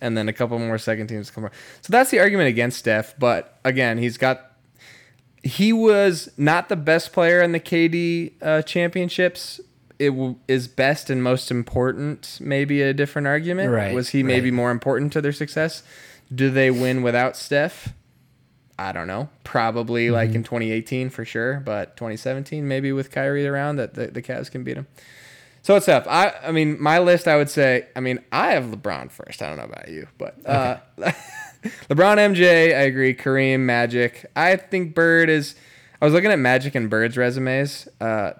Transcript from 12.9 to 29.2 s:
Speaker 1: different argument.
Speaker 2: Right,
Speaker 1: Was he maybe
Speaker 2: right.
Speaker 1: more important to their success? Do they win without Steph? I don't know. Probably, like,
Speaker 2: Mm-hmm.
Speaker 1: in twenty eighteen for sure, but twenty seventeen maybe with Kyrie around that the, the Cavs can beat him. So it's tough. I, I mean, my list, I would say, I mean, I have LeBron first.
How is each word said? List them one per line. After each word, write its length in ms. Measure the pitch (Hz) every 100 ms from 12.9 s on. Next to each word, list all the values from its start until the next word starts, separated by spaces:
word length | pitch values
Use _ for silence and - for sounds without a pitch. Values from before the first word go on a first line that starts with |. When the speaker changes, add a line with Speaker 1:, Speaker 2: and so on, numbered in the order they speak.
Speaker 1:
different 340 | 139 143 151 143
argument. 440 | 151 165 180 160
Speaker 2:
Right, 220 | 117 98 123
Speaker 1:
Was 140 | 123
he 140 | 143
maybe 260 | 131 127 127
Speaker 2:
right. 40 | 123
Speaker 1:
more 160 | 120
important 420 | 120 135 127 147
to 80 | 156
their 100 | 143
success? 500 | 143 147 - 160 - - - - - -
Do 160 | 127 135
they 180 | 131 131
win 320 | 123 127 131
without 340 | 123 120 127 -
Steph? 560 | - 143 160 - - - _ _ _ _ _ _ _ -
I 140 | 95
don't 160 | 92 85
know. 220 | 98 147 _
Probably, 680 | - 127 113 113 113 117 117
like, 180 | 117 110
Speaker 2:
Mm-hmm. 60 | 113
Speaker 1:
in 80 |
twenty 280 | 113 120 113
eighteen 380 | 110 110 127 127
for 160 | - 113
sure, 360 | 117 120 139 135
but 320 | 104 92 -
twenty 200 | 117 110
seventeen 500 | 131 135 139 151 143
maybe 240 | 135 135
with 180 | 135 135
Kyrie 380 | 135 139 143 143
around 300 | 139 143 143
that 180 | 113 -
the, 120 | 117
the 140 | 123
Cavs 300 | 120 123 131
can 120 | 131
beat 140 | 127 127
him. 80 | 139 _ - - - - _ _
So 120 | - 202
it's 100 | 196
tough. 180 | 135 -
I, 260 | 151 196 -
I 80 | 139
mean, 280 | 160 151 151
my 180 | 147 170
list, 280 | 175 175 170
I 80 | 147
would 140 | 143
say, 380 | - 135 127 - 127
I 40 |
mean, 200 | 127 123 -
I 200 | 143 254
have 140 | 165 120
LeBron 460 | 107 104 73 62
first. 300 | -